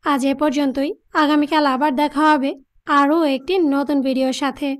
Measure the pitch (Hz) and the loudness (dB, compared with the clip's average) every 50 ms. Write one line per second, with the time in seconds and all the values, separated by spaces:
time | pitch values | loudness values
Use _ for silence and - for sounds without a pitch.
0 | _ 320 285 269 247 269 277 277 302 302 254 294 285 277 240 285 269 302 415 _ | _ -2 -2 0 0 -2 0 0 -2 -2 0 0 -2 -2 -2 -2 -4 -4 -6 _
1 | _ _ _ 330 302 285 302 294 294 285 330 311 294 277 254 254 285 311 277 240 | _ _ _ 0 2 2 2 0 0 2 0 0 2 0 0 0 0 -2 0 0
2 | 294 285 - 277 311 311 302 294 254 277 - - _ _ _ _ _ - 302 285 | -2 -2 0 0 2 2 2 2 0 -4 -6 -8 _ _ _ _ _ 0 2 2
3 | 285 285 302 339 330 294 269 254 269 - 359 392 339 285 277 277 285 285 294 277 | 4 4 2 2 2 0 0 -2 -4 -2 0 0 2 2 0 0 0 0 -2 0
4 | 254 269 262 262 262 262 262 262 294 277 269 - 294 277 269 | 0 0 0 0 0 -2 -2 -2 -4 -4 -4 -4 -6 -6 -6